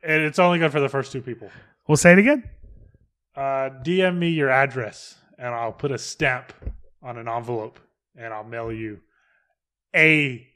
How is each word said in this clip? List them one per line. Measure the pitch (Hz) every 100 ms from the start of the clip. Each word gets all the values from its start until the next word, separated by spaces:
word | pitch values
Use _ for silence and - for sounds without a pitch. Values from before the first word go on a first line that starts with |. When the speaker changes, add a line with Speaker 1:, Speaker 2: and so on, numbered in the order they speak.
Speaker 1:
And | 165 156
it's | 156 143
only | 180 175
good | 165
for | 147
the | 139
first | 135 127
two | 135
people. | 120 113 98 - _ _ -
Speaker 2:
We'll | 151
say | 175
it | 180
again. | 214 294 - - - - - _ _ _ _ -
Speaker 1:
Uh, | 139 135 135 131
D | 127 185
M | 185 180
me | 170
your | 165 139
address, | 131 139 127 110 - - - _ _
and | 123
I'll | 120 117
put | 107 147
a | 123
stamp | - - 143 127 - - - - - _
on | 123 120
an | 117
envelope, | 117 117 120 110 - _ _ _ _
and | 113
I'll | 107
mail | 110 117 113
you | 110 110 104 _ _ _ _ _ _ _ _ _ 180
a | 160 156 143 120 _